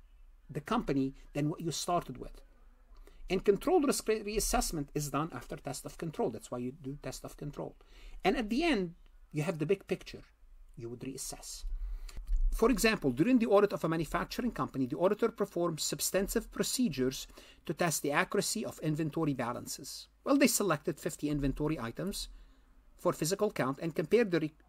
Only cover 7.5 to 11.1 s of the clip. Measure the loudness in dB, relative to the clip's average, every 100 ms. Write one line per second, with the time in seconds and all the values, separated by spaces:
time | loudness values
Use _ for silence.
7.5 | -8 -10 -12 -20 -20 -16 -2 0 0 0
8.5 | 0 2 2 0 -6 -20 -20 -8 -4 -2
9.5 | -2 0 0 -2 -6 -6 -16 -18 _ -20
10.5 | -20 -20 -14 -12 -10 -10